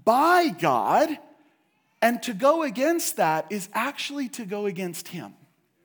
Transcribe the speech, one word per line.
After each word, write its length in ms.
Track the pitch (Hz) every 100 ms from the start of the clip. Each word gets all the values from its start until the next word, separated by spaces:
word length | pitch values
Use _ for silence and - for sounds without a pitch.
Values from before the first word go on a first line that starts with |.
by 460 | - 240 320 359 339
God, 680 | 160 160 123 107 185 320 294 - _ _ _ _ _ _ _
and 200 | 226 240
to 100 | -
go 300 | 196 269 330
against 520 | 302 196 285 339 - -
that 300 | 175 156 -
is 200 | 208 180
actually 560 | 220 247 285 - 285 254
to 160 | - 208
go 200 | 208 208
against 420 | 180 185 165 -
him. 260 | 180 101 - _ _ _ _